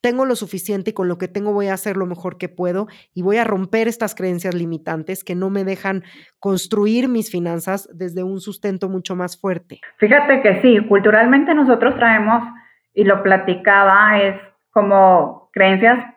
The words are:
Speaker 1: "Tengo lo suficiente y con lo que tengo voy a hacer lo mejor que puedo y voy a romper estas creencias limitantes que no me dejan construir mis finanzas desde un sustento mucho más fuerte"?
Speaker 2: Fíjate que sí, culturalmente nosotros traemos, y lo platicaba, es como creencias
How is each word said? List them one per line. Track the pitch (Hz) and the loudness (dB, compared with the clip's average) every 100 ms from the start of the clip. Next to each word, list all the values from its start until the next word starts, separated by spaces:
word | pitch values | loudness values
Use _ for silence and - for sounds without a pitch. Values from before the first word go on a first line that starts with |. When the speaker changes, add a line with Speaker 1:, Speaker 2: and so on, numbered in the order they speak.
Speaker 1:
"Tengo | 240 247 | -2 -2
lo | 262 240 | -2 -2
suficiente | 208 190 - 202 190 | -6 -10 -8 -6 -6
y | |
con | 202 180 | -6 -6
lo | 175 | -4
que | 180 | -8
tengo | 180 208 | -6 -4
voy | 202 202 | -4 -4
a | |
hacer | 190 214 190 | -6 -6 -6
lo | 180 | -6
mejor | 175 180 180 | -8 -10 -10
que | 180 | -14
puedo | 180 180 180 214 - _ | -6 -4 -4 -6 -12 _
y | - | -8
voy | 180 214 | -2 -2
a | |
romper | 226 202 185 220 226 | -2 -4 -4 -2 -4
estas | 226 220 | -4 -8
creencias | - 185 175 185 | -6 -6 -6 -6
limitantes | 180 170 165 160 160 156 190 | -6 -6 -8 -8 -10 -8 -12
que | - | -8
no | 175 190 | -6 -4
me | 196 | -4
dejan | 190 190 196 190 180 - _ _ | -6 -6 -6 -6 -8 -20 _ _
construir | 202 190 - 208 208 226 262 | -6 -4 -4 -2 0 0 0
mis | 233 214 | -2 -4
finanzas | 180 170 170 170 196 - | -6 -6 -6 -6 -8 -8
desde | 165 180 175 | -12 -10 -8
un | 185 196 | -8 -8
sustento | 190 196 208 190 190 | -12 -10 -8 -6 -6
mucho | 190 175 180 | -8 -8 -8
más | 180 - | -8 -6
fuerte"? | 196 180 _ - - _ | -6 -6 _ -20 -20 _
Speaker 2:
Fíjate | 208 277 285 269 | 2 4 4 2
que | 214 190 | 2 4
sí, | 254 226 220 | 4 4 4
culturalmente | 202 208 214 233 277 330 | 2 4 4 4 4 2
nosotros | 311 269 226 240 269 | 2 2 4 2 2
traemos, | 233 220 214 233 233 - _ _ _ | 2 2 2 0 -2 -16 _ _ _
y | - | 0
lo | 196 196 | 2 2
platicaba, | 196 190 190 180 196 196 196 190 214 208 | 2 0 0 -2 4 4 6 4 4 4
es | 196 196 - _ _ | 0 -2 -14 _ _
como | - 202 196 190 180 151 - _ | 0 2 6 6 6 2 -6 _
creencias | - 190 190 226 247 - | 0 2 4 4 2 -2